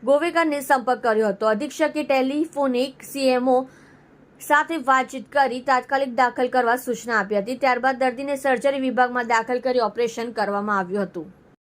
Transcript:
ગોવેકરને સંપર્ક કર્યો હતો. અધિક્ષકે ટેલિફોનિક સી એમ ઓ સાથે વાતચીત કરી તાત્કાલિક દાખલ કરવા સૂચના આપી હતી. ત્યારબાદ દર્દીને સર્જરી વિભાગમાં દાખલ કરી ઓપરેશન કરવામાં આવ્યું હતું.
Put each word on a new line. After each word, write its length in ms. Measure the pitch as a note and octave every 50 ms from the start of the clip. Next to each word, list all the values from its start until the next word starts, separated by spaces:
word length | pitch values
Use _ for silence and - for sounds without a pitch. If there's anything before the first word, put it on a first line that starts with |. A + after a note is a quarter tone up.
| -
ગોવેકરને 560 | A3 C#4 D4 D#4 F4 D#4 E4 E4 D#4+ D4 C#4+
સંપર્ક 420 | C#4 - C#4+ C4 A#3+ B3+ B3+ - -
કર્યો 260 | A#3+ A3 G#3+ A3 G#3+
હતો. 180 | G3 G3 A3
અધિક્ષકે 560 | A3 A3 G#3 C#4 D4 - - D#4 D4+ D4+ D4+ D4
ટેલિફોનિક 1000 | - C#4 C4+ B3+ C4 C#4 D4 D#4+ E4 - C#4+ C#4+ C4+ B3+ B3 B3+ C#4+ C4 - -
સી 260 | - - C#4 C4+ C4
એમ 200 | B3+ B3 B3 C4
ઓ 200 | B3+ B3+ C4 C4 - - - - - - - _ - _ - _ _ _ -
સાથે 300 | - D4 D4 D#4 D4+ E4
વાતચીત 560 | D#4+ B3+ B3 C4 C4 C4 B3+ C4 C4+ G#3 - -
કરી 280 | C#4+ C#4 C4 A#3 B3+
તાત્કાલિક 540 | B3+ C#4 C4 B3+ B3+ - C#4 C4+ C#4 C4 A#3+
દાખલ 340 | A3+ C4 A#3+ A#3 D4 B3+ B3
કરવા 280 | B3 B3+ B3 A#3 A#3
સૂચના 440 | C4 B3+ - A#3+ - - A#3 A#3 A3
આપી 180 | G3 G3 G#3 G3+
હતી. 180 | G3 G#3+ C4
ત્યારબાદ 420 | B3 C#4 C4+ B3 B3 A#3+ C4 C4+ A#3+
દર્દીને 380 | C4 B3+ B3 A#3 C#4 C#4 C#4+
સર્જરી 440 | C4+ - C#4 C4 A#3+ - C#4 C#4 C#4
વિભાગમાં 460 | C4 C4 A#3+ A3+ B3+ B3 B3 B3 A#3+
દાખલ 320 | A3+ A#3 A3+ A3+ A#3 B3 B3
કરી 200 | A#3+ C4 B3+ B3+
ઓપરેશન 520 | A#3 G#3+ G#3 A3+ A#3+ A#3 A#3 - A3+ A#3+
કરવામાં 480 | A3 A3 G#3 G3 G3+ G3+ G#3 G#3 G#3 G3
આવ્યું 240 | F#3+ F3 F#3 G#3 G3
હતું. 320 | F3+ - F3 D#3 F#3+ - _ _ _ _ _ _